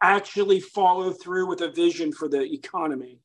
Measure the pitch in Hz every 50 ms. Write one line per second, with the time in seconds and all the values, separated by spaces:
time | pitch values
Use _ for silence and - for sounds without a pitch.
0 | 196 180 196 202 196 - - 202 202 196 196 190 185 - _ 208 190 185 180 185
1 | 185 185 180 - - 175 180 185 185 185 175 - 170 160 135 165 170 170 165 165
2 | 165 151 147 - 156 147 143 139 135 143 156 139 - - - 180 165 156 143 127
3 | 127 127 127 127 _